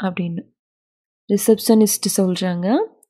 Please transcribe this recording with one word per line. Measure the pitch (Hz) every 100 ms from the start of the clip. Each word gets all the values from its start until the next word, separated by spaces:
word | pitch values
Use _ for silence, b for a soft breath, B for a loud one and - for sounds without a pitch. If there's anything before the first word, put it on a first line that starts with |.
அப்படின்னு. | 185 175 175 165 - _ _ _ _ _ _ _ -
ரிசப்ஷனிஸ்ட் | 202 - 220 - 220 208 - 196 -
சொல்றாங்க, | 190 180 185 175 185 285 440 _ _